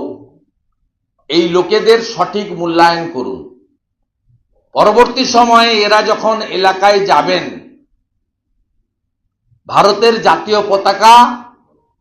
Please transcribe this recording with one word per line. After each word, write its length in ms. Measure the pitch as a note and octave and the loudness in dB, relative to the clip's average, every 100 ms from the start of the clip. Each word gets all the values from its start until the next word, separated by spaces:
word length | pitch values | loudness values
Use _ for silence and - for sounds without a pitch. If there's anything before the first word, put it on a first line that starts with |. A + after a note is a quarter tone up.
| C#3+ - - _ _ _ _ _ _ _ _ _ - | -10 -14 -20 _ _ _ _ _ _ _ _ _ -4
এই 200 | D#3+ F3 | -2 0
লোকেদের 540 | F3 F3 G#3+ G3 A3+ | 0 0 0 2 0
সঠিক 500 | A3+ D#3+ F3 G#3 F#3 | -2 -6 -6 -6 -8
মূল্যায়ন 600 | E3+ E3+ E3 E3+ E3+ E3 | -8 -4 2 2 0 -6
করুন। 540 | C3 - F#2 - _ _ _ _ _ _ _ _ _ _ _ _ | -10 -10 -12 -16 _ _ _ _ _ _ _ _ _ _ _ _
পরবর্তী 520 | - F#3 G#3+ A#3+ B3 | 0 2 4 2 0
সময়ে 480 | A#3+ A#3 A#3+ A#3 A#3 | -2 0 2 2 2
এরা 300 | G#3+ G#3 G#3+ | 0 2 0
যখন 400 | A3 G#3+ G#3+ A3 | 0 -2 -2 -4
এলাকায় 640 | G#3+ F3 F#3+ F#3+ G3+ G#3 F#3+ | -6 -2 -2 2 2 2 2
যাবেন, 680 | D3 D#3+ F3+ - - - _ _ _ _ _ _ _ _ _ _ _ _ _ _ _ _ _ _ _ - | 0 0 -4 -6 -14 -20 _ _ _ _ _ _ _ _ _ _ _ _ _ _ _ _ _ _ _ -4
ভারতের 560 | C3+ G3 G3+ A3+ A3 | 0 2 2 0 0
জাতীয় 400 | F3 D#3+ G#3+ G#3 G3+ | 0 -2 -2 -4 -2
পতাকা, 760 | G3 G3 F3+ A3 A#3+ A#3+ A#3+ - _ _ _ _ _ | -2 -2 2 6 6 4 0 -14 _ _ _ _ _